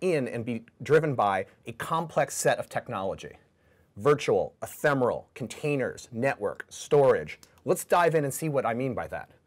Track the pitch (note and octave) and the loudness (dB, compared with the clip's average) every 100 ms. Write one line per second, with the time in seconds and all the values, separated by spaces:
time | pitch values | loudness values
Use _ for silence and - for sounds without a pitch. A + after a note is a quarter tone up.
0 | F#3 D#3 A#2+ A#2+ A2+ A2+ - - C3 D3+ | 0 0 0 -4 -4 -6 -8 -8 2 4
1 | D#3 A#2 G#2 F#2+ G2 _ - - - E3 | 4 2 2 2 -2 _ -16 -10 -4 -4
2 | E3 - C#3 - D3 B2 - - - G#2+ | -2 0 0 0 0 0 -2 -8 -6 -6
3 | F#2+ E2 - - _ _ _ _ _ - | -4 -6 -10 -18 _ _ _ _ _ -2
4 | A#2+ C#3+ - G2+ D#2 - - - D3+ C#3 | 2 2 4 2 0 -6 -14 -2 0 2
5 | A#2+ C#2 - - A2 - D3 C#3+ A2+ - | 2 0 -8 -12 -12 -6 -4 -2 -4 -8
6 | - A#2 C3+ A#2+ G2 - - - - D3 | -12 -4 -2 -2 -4 -6 -14 -12 2 4
7 | C3+ G2 D#2 - - _ B2 F3+ - F3+ | 6 4 0 -12 -20 _ -4 -4 2 4
8 | E3+ D#3 C#3+ - D#3+ C#3 A2+ A#2 C3+ F#2 | 4 4 0 -4 -2 -2 -2 -2 -4 -4
9 | E2 E2 - _ | -8 -10 -14 _